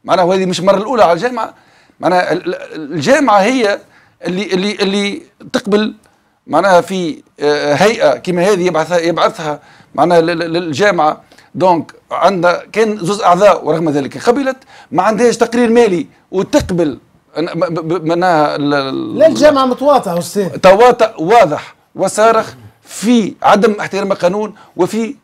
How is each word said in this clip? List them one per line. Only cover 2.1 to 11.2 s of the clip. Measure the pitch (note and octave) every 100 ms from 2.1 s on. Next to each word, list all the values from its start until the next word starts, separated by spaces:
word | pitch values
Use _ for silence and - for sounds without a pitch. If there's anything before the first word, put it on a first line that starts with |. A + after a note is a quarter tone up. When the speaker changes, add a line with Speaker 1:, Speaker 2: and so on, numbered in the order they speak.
| F3+ C#3+
Speaker 1:
ال-، | E3+ E3+
ال-، | F#3+ - D#3 D3
الجامعة | E3 C#3 D4 C4 G#3
هي | G3 C4 G#3 - _ _ _ _ F3
اللي، | F3+ G#3
اللي، | F#3 G3+
اللي | G#3 G3 G3+ G3+ G3+ - _ -
تقبل | B3 G3+ G#3 G#3+ - _ _ _ _ -
معناها | D3 G3 F3+
في، | E3+ F#3+ E3+ C3 _ -
آه، | D3 D3 D3
هيئة | C#3 G#3 A#3 D3+ -
كما | - F3
هذه | F#3 G3 F3+
يبعثها، | D#3 D#3 F3
يبعثها | E3 D#3+ G#3 G#3+ D#3 D3 _ _ _
معناها | - D#3+ E3+
لل-، | E3 E3+
لل-، | E3
للجامعة. | E3 F3 C#3 G#3 F3 D3+ D3+